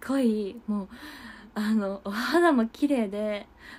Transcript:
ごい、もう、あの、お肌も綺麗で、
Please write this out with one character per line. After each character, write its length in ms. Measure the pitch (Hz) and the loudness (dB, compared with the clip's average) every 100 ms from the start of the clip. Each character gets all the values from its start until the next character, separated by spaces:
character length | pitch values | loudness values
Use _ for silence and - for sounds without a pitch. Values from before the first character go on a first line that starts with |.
| - | -2
ご 120 | 269 | 2
い、 380 | 240 214 196 233 - | 2 2 -2 -6 -4
も 180 | 208 | -4
う、 40 | 190 - - - - - - | -4 -12 -18 -16 -18 -20 -12
あ 180 | 214 214 | -4 0
の、 260 | 220 196 202 | 2 0 -4
お 60 | 202 | -6
肌 420 | 214 247 320 339 | -4 2 4 6
も 140 | 254 226 | 4 2
綺 220 | - 285 | 0 0
麗 200 | 262 202 | 2 0
で、 380 | 208 214 202 - - - | -2 -4 -6 -10 -20 -20